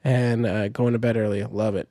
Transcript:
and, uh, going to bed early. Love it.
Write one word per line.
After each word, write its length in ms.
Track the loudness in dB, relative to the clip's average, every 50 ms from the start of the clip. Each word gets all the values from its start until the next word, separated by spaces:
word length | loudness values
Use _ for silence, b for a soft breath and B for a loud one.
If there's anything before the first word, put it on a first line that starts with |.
| 0
and, 420 | 2 2 2 2 2 2 0 0
uh, 220 | 0 0 0 -2 -2
going 240 | -2 0 0 0
to 60 | 0 0
bed 180 | 0 0 0
early. 260 | 0 0 0 0 -2 -4
Love 300 | -4 -4 -2 -2 0 -2
it. 140 | -4 -6 _